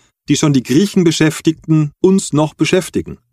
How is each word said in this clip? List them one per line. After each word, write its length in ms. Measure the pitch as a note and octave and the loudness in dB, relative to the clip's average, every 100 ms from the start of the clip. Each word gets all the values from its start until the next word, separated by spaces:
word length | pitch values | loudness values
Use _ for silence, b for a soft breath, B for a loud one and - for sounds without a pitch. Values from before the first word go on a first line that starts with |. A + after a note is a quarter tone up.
| b _ - | b _ -4
die 80 | D3 | 0
schon 180 | D3+ | 2
die 100 | C3+ | 0
Griechen 400 | - C#3+ G3+ G3 | 0 0 0 2
beschäftigten, 880 | E3+ D#3 D#3 - E3 D#3+ - D#3 D3+ - | 0 2 0 0 -4 -4 0 0 0 0
uns 320 | F#3+ F#3+ - | 2 2 0
noch 200 | D3 D3+ | -2 -2
beschäftigen. 680 | - D#3 F#3 - B2 - G2+ _ | -2 -2 -2 -2 -6 -8 -12 _